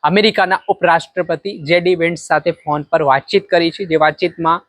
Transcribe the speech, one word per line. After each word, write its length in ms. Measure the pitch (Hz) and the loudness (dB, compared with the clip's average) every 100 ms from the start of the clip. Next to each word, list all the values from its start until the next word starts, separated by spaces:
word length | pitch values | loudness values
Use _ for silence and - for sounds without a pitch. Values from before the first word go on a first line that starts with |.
અમેરિકાના 600 | - 185 214 208 185 190 - | 2 2 2 2 0 -2 -2
ઉપરાષ્ટ્રપતિ 880 | 190 180 165 - - 170 165 196 202 143 | 0 2 2 0 -8 -6 -6 -6 -10 -2
જે 100 | 175 | 0
ડી 180 | 175 175 | 2 0
વેન્સ 320 | 165 170 - | -2 -4 -2
સાથે 220 | 156 170 156 | 0 0 -6
ફોન 340 | - 151 147 | -4 -4 -2
પર 120 | 165 | 0
વાતચીત 420 | 147 135 - 202 196 | 2 0 2 -2 2
કરી 260 | 175 165 - | 0 0 -4
છે, 80 | 190 | -2
જે 120 | 160 | 2
વાતચીતમાં 680 | 151 151 175 170 165 170 | 2 0 -4 -2 -2 -2